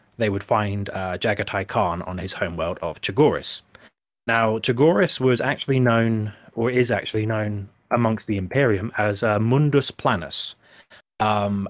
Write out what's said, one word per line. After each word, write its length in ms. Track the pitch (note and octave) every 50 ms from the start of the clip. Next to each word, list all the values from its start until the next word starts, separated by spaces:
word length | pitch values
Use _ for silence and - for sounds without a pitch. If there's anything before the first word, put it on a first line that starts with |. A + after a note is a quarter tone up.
| _ _ _
they 120 | - A#2 G#2+
would 160 | G2 G2 F#2+
find, 440 | - A#2+ A2 G#2+ G2+ G2 G2+ G2+ G2+
uh, 280 | - F#2+ F#2+ F#2 F2+ F2
Jagatai 480 | - A2+ G#2 - G2+ - - G2+ F#2+
Khan 360 | - - A#2+ G#2 F2+ E2+ F2 -
on 160 | F2+ F#2 F2+
his 160 | F2 F#2 -
homeworld 440 | - - F2 E2+ E2 D#2+ E2+ F2+ - -
of 180 | E2+ D#2 -
Chagoris. 600 | - - F#2+ A2 D#3 C#3 F2 C#2+ C2+ - - - - _ _ - - - _ _ _ _ _ _ - -
Now, 300 | A2+ A#2 A2+ A2 A2 A2+
Chagoris 600 | G#2+ - B2 A#2 C#3 D#3+ F3+ G3+ F#3+ D#3+ - -
was 220 | C3 C3 B2 A#2
actually 400 | B2 C3 C#3+ - - - C#3 C3
known, 520 | B2+ B2 A#2 A#2 A2+ A2+ A2+ A2 G#2+ G#2+ - - - - -
or 160 | A2+ A2+ A#2+
is 220 | B2 B2 B2 A#2 A#2
actually 340 | G2 - - - A2 G#2+
known 420 | A2 A2+ G#2+ G#2+ G#2 G#2 G#2 G2+ G2+ _ _ _ -
amongst 380 | - A#2+ A#2 A2+ A2 G#2+ - -
the 80 | G#2+
Imperium 560 | G2 F#2 F2+ B2 C3+ C#3+ B2 G#2+ F#2 F#2+ A#2+ -
as, 280 | - G#2+ G#2+ G#2 G2 -
uh, 160 | A2 G#2+ G#2
Mundus 500 | G#2+ A2+ B2 C#3 D3+ D3 D3 E3+ C#3+ -
Planus, 640 | - - - C#3+ A#2+ F#2 E2 C#2 - - - - - _ _ _ - - - _ - - _ _ _ -
um, 500 | G#2+ G#2+ G#2+ G#2 G2+ G2+ G2+ G2+ G2 -